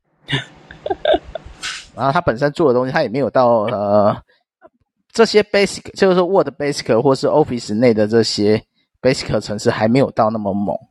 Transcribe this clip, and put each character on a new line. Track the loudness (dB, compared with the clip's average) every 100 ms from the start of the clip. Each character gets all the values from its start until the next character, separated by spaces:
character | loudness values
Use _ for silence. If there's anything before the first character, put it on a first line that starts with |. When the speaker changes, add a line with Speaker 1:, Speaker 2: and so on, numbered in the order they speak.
| _ _ -10
Speaker 1:
<laughs> | -8 -8 -20 -20 -16 -10 -6 -2 -2 -4 -18 -20 -14 -14 -14 -16
Speaker 2:
然 | -4 -2
后 |
它 | 0
本 | -2 -2
身 | -2
做 | 0 2
的 |
东 | 2 0
西， |
它 | -2
也 | -2
没 | -2
有 | -2
到， | 2 2 2
呃， | 0 -2 0 2 2 0 -8 _ _ _ -20 _ _ _ _
这 | 0
些 | 2 4
basic， | 2 0 0 -4 -16 0
就 | 2
是 |
说 | 2
Word | 2 0 0
basic | -4 -6 -6 0 2
或 | 2
是 | 0 2
Office | 2 0 -4 -6
内 | 0 2
的 | 2 2
这 | 2
些 | 0 0 0 0 -2 _ _ _
basic | -2 -2 -4 -6
程 | -6 -4
式 | -2
还 | 0 0
没 | 2
有 | 0
到 | 0 -2
那 | -2
么 | -4
猛， | -4 -4 -6 -10